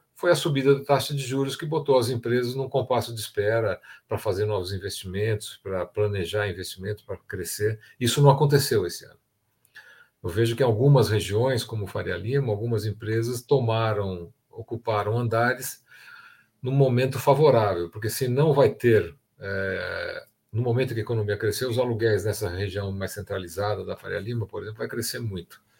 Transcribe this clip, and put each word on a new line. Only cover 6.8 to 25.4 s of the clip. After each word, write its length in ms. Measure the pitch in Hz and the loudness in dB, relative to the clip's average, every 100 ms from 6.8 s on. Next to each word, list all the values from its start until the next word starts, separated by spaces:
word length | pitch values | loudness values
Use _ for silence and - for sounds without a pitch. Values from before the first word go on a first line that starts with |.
| 95 101 | -10 -10
pra 120 | - 95 | -12 -14
crescer. 640 | - - 107 - 107 113 - - | -10 -8 -8 -2 -2 -2 -10 -4
Isso 240 | 120 143 | 0 6
não 80 | 143 | 6
aconteceu 560 | 139 147 143 - 110 87 | 8 6 4 4 2 0
esse 180 | - - | -6 -14
ano. 120 | - _ _ _ _ _ - - - _ _ | -20 _ _ _ _ _ -20 -20 -20 _ _
Eu 60 | 95 | -4
vejo 260 | 95 117 | 0 0
que 80 | 117 | 2
em 40 | 127 | 2
algumas 420 | 107 143 135 101 | 4 6 6 6
regiões, 560 | 107 87 104 131 123 | 2 0 0 0 0
como 220 | - 110 95 | -4 -6 -6
Faria 300 | 101 92 90 | -6 -6 -6
Lima, 360 | 104 139 123 | -2 0 0
algumas 320 | 101 117 110 | -2 0 -2
empresas 580 | 107 98 104 113 117 120 | -2 -4 -2 -2 -2 -6
tomaram, 920 | - 139 117 113 110 104 98 90 85 - _ | 0 2 4 2 0 0 -4 -6 -10 -18 _
ocuparam 680 | - - 113 - 104 104 117 | -18 -10 -6 -2 0 0 0
andares 640 | 120 113 120 131 - - _ - - - - - _ _ | 0 2 0 -2 -8 -12 _ -20 -20 -20 -20 -20 _ _
num 100 | 123 | 0
momento 460 | 139 131 120 131 - | 4 4 4 0 2
favorável, 680 | 143 139 151 120 104 87 85 | 2 6 6 6 2 0 -6
porque 220 | 104 110 | -6 -8
se 180 | - 123 | -4 0
não 240 | 123 156 | 2 4
vai 160 | 143 131 | 4 4
ter, 480 | - 120 107 - - _ _ | 4 4 4 4 -8 _ _
eh, 880 | 98 98 95 92 90 90 87 82 - _ _ | -8 -4 -4 -4 -6 -6 -8 -10 -16 _ _
no 80 | 110 | -2
momento 320 | 123 117 123 | 0 2 0
que 80 | 113 | -2
a 20 | |
economia 360 | 107 113 104 101 | -2 -2 -2 -2
crescer, 260 | 110 - | -2 -2
os 140 | 127 117 | -2 0
aluguéis 460 | 123 107 113 104 | 0 2 2 2
nessa 260 | 107 101 98 | 0 -4 -4
região 420 | 90 101 98 98 | -4 -4 -4 -6
mais 200 | 98 95 | -6 -8
centralizada 720 | - 92 98 87 85 104 104 | -8 -8 -8 -6 -4 -4 -4
da 140 | 92 95 | -6 -10
Faria 220 | 95 92 | -8 -8
Lima, 280 | 104 120 98 | -4 -6 -6
por 140 | 98 | -8
exemplo, 200 | 98 110 | -12 -10
vai 80 | 120 | -8
crescer 320 | 120 117 123 | -6 -6 -6
muito. 420 | 113 92 | -8 -8